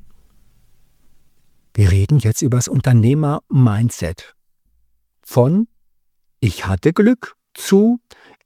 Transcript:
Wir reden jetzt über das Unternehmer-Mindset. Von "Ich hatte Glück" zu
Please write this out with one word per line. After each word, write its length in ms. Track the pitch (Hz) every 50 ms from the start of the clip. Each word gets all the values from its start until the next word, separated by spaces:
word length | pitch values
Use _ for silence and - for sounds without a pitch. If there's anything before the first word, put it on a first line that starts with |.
| - - - - _ _ _ _ _ _ _ _ _ _ _ _ _ _ _ _ _ - - _ _ _ _ _ _ _ _ _ _ _ -
Wir 180 | - 104 87
reden 280 | 92 98 98 - 147 143
jetzt 220 | - 110 110 -
über 160 | - 127 117 131
das 100 | 127 -
Unternehmer-Mindset. 1700 | - 139 - 135 123 117 107 117 139 151 156 143 147 - - - - 143 127 117 104 101 113 120 - - - 78 - - - - _ _ _ _ _ _ _ _ _ _ _ _ _ _ _ _ _ _
Von 480 | _ - - 127 120 135 165 196 226 - _ _ _ _ _ _ _ _ _ _ _ _ _ _
"Ich 260 | - 104 87 - - 92
hatte 240 | 95 92 - 147
Glück" 460 | 170 - 113 220 254 - - - - _ _ _ _
zu 480 | - - - 196 196 208 226 240 240 _ _ - _ _ - _ _ _